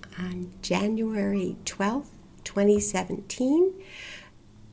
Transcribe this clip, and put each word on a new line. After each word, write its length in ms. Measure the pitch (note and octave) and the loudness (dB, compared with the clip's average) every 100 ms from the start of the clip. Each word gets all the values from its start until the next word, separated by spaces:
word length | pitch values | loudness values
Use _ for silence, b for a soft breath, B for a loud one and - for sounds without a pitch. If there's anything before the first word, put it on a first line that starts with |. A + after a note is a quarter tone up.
| - - | -14 -10
on 340 | F3+ F3+ F3+ - | -8 -6 -10 -8
January 960 | - F3+ G#3 A3+ A3 G#3+ G3 G3+ F3+ - | -2 0 2 0 0 0 0 0 -2 -4
twelfth, 460 | - - G3+ C4 - - - - | -8 -2 0 0 -4 -14 -20 -18
twenty 380 | - G3+ G3+ G#3 | -6 4 6 6
seventeen. 960 | G3+ F#3 F3+ - - - B3+ D#4 F#4+ B B B B B B - - - - | 2 -2 -2 -6 -6 -2 4 4 4 B B B B B B -20 -20 -20 -20